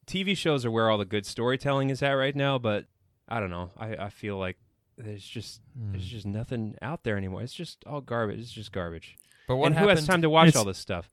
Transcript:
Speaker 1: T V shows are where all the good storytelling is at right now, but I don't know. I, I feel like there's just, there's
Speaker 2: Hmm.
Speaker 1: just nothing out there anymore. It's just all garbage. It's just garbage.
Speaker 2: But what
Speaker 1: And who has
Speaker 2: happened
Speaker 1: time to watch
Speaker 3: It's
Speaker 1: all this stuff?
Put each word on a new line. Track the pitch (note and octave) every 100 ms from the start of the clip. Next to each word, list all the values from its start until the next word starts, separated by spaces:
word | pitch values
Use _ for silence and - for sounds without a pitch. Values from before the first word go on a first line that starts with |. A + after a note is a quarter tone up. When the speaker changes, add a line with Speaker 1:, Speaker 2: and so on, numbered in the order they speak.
| -
Speaker 1:
T | F#3
V | F#3+ F#3
shows | E3 C#3+
are | A#2+
where | A2+ A2+
all | G#2
the |
good | F#2+ G#2 G2+
storytelling | - A#2+ C3 C#3+ C#3 C3+
is | C3
at | C#3
right | C3+ C3+ C#3+
now, | C#3 C3
but | A2+ G#2 - _ _ _ -
I | A2+
don't | F#2+
know. | F2 F2+ -
I, | A2 A2
I | G2+
feel | - G#2 G2
like | F#2 - _ _ _ -
there's | A2 G2+ -
just, | A2+ - - _
there's | C3 G#2 F#2+
Speaker 2:
Hmm. | F2+
Speaker 1:
just | A2+ G2
nothing | G#2+ A#2+ A#2+ G#2+ F#2+
out | A#2+ E3+
there | A#2 G2+
anymore. | F#2+ F#2+
It's | B2
just | - E3 - -
all | C#3+
garbage. | B2 A#2 G#2+ A2
It's | A#2+
just | A2+ G#2
garbage. | G2 E2+ E2 - - - _ -
Speaker 2:
But | B2+
what | D3
Speaker 1:
And | D#3+
who | G3+
has | E3
Speaker 2:
happened | D3+
Speaker 1:
time | F3
to | D#3+
watch | D#3+ E3
Speaker 3:
It's | C3+
Speaker 1:
all | G2+
this | F#2+
stuff? | - F2 -